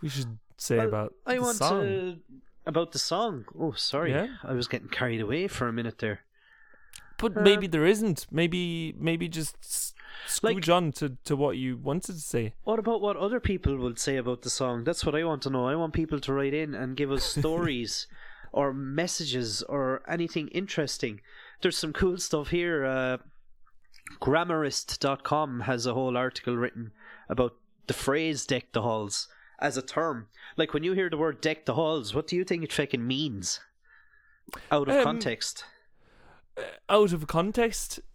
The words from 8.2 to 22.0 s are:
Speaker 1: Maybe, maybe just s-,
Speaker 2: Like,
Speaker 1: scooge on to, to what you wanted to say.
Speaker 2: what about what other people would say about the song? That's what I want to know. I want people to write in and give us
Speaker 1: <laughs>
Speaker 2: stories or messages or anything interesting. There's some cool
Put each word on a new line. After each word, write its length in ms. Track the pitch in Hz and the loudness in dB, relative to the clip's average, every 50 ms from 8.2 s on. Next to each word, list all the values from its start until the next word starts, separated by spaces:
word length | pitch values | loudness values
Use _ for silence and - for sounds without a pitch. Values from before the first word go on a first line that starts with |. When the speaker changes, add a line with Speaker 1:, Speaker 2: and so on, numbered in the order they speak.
| - - | -4 -2
Speaker 1:
Maybe, 640 | - 156 170 170 165 180 180 175 170 165 165 160 - - | 0 2 2 2 2 0 0 -2 -2 -4 -4 -6 -6 -2
maybe 300 | - 160 165 165 175 165 | 0 0 0 0 -2 -4
just 300 | 165 160 156 - - - | -4 -4 -4 -6 -6 -10
s-, 320 | - - - - - - - - - - - - - - - - | -10 -6 -4 -4 -4 -6 -8 -12 -16 -16 -14 -12 -6 -4 -2 0
Speaker 2:
Like, 120 | - 220 - | 2 2 2
Speaker 1:
scooge 160 | 190 160 160 | 2 4 6
on 220 | 170 180 175 156 139 | 6 6 6 2 0
to, 240 | - 156 143 127 - - | 0 -2 -4 -4 -6 -2
to 100 | - 151 | 0 2
what 220 | 135 143 143 - 127 | 2 4 2 2 0
you 180 | 127 127 127 | -2 -4 -4
wanted 380 | 120 117 131 143 180 - - 190 | -4 -2 -2 -2 -2 -2 -6 -8
to 80 | 160 | -8
say. 320 | 147 - - 127 113 107 - - - | -6 -2 -2 -2 -2 -2 -4 -6 -2
Speaker 2:
what 160 | - 220 220 | -2 0 0
about 220 | 202 226 233 208 | 2 0 0 2
what 160 | 196 208 202 147 | 0 0 0 0
other 220 | 180 202 240 240 | 0 0 0 0
people 340 | - - 196 185 - 139 139 135 | 2 0 0 0 0 -2 0 0
would 220 | 123 123 117 - | -2 -2 -2 -2
say 160 | - 147 139 | 0 0 0
about 280 | 131 120 123 123 120 - | 0 0 0 -2 -2 -4
the 60 | 120 | -4
song? 340 | - - 135 127 123 120 117 | -2 0 0 0 0 0 -2
That's 200 | 151 170 - - | -2 -2 0 0
what 100 | 160 143 | 0 0
I 80 | 156 165 | 2 2
want 160 | 165 156 135 - | 0 0 -2 -2
to 60 | 139 | 0
know. 180 | 135 127 123 127 | 0 2 2 2
I 80 | 143 | 0
want 180 | 165 165 156 - | 0 -2 0 0
people 260 | - 160 156 156 143 | -2 0 0 -2 -2
to 120 | - - 135 | -2 0 0
write 200 | 139 139 139 139 | 0 2 2 0
in 200 | 151 160 151 139 | 0 -2 -2 -4
and 200 | 98 131 127 131 | -4 -6 -6 -2
give 160 | 127 147 135 | -2 0 0
us 120 | 139 135 - | 0 0 0
Speaker 1:
<laughs> 160 | - - 147 | 0 0 0
Speaker 2:
stories 680 | 147 156 160 170 175 160 135 120 117 104 - - - - - - - - - - - - - | 2 2 2 2 0 0 0 -2 -2 -4 -4 -6 -8 -10 -12 -16 -16 -16 -16 -16 -16 -4 0
or 200 | - 143 139 131 | 0 0 2 0
messages 920 | 135 139 131 139 151 170 175 - - 165 143 123 127 120 110 104 107 - | -2 -6 -4 -2 -2 -2 -2 -2 -4 -4 -2 -2 -2 -2 -2 -4 -4 -4
or 380 | - - 143 135 131 131 - - - | -2 -2 0 0 0 0 -2 -4 -4
anything 400 | 165 170 170 165 - 170 151 - | -2 -2 -2 -2 -2 -4 -6 -4
interesting. 680 | - 170 196 196 - - - - - - - 120 107 104 - - - - - - - - | -4 -4 -4 -2 -2 -2 -2 -2 -2 -2 -4 -4 -4 -8 -12 -18 -20 -20 -20 -20 -4 0
There's 160 | - 185 165 - | 0 2 2 0
some 140 | - 156 147 | -2 -4 0
cool 240 | - | 2